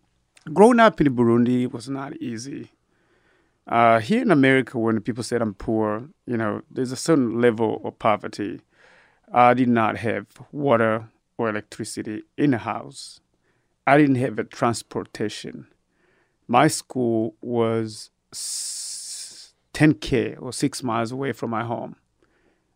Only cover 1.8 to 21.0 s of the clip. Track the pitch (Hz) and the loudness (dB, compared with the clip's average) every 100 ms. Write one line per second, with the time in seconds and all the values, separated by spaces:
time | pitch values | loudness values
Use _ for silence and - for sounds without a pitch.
1.8 | 113 135 139 - - 113 131 120 120 _ | -10 -10 -10 -12 -12 -12 -12 -14 -16 _
2.8 | _ _ _ _ _ _ _ _ - 117 | _ _ _ _ _ _ _ _ -2 4
3.8 | 117 113 107 226 247 151 131 131 120 120 | 6 4 2 0 2 4 6 4 0 -2
4.8 | 113 113 110 117 110 120 110 95 - 110 | 0 0 -4 -8 -4 -4 -4 -6 -4 -2
5.8 | 107 104 139 _ - 117 110 107 - - | -2 -4 -10 _ -8 -4 -4 -6 -8 -8
6.8 | 123 127 - 160 120 117 120 110 110 110 | -6 -6 0 2 2 2 2 2 -2 -2
7.8 | - - 117 104 - - 98 92 _ _ | -8 -2 0 0 -4 -8 -10 -10 _ _
8.8 | _ _ _ _ _ 127 123 123 123 117 | _ _ _ _ _ 4 6 6 4 2
9.8 | 107 107 110 104 - - 127 147 143 117 | 0 -2 -4 -6 -8 -20 -16 -4 2 2
10.8 | 113 113 113 _ _ - 117 107 - - | 2 0 -6 _ _ -6 -4 -4 -10 -14
11.8 | 110 - 110 107 - - 143 123 113 113 | -12 -10 -10 -10 -12 -2 0 0 -2 -8
12.8 | - 143 - - _ _ _ _ _ _ | -10 -18 -20 -20 _ _ _ _ _ _
13.8 | - 143 147 131 131 107 101 - 123 113 | 4 6 6 4 0 -4 -8 -2 -2 -2
14.8 | - 117 90 - 107 - - - - _ | -6 -10 -10 -8 -8 -8 -14 -16 -18 _
15.8 | _ _ _ _ _ _ - 120 151 - | _ _ _ _ _ _ 0 4 4 0
16.8 | - 131 120 113 113 - 120 120 113 113 | -8 -4 0 0 -2 -6 -6 -2 0 0
17.8 | 110 107 - _ _ - - - - - | -4 -10 -20 _ _ -14 -10 -10 -10 -10
18.8 | - - - - - - - _ _ - | -12 -14 -14 -14 -16 -20 -20 _ _ 2
19.8 | 151 151 - 123 107 - 127 - 143 - | 2 2 -2 -4 -4 -8 -12 -4 -4 -4
20.8 | 127 113 | -4 -4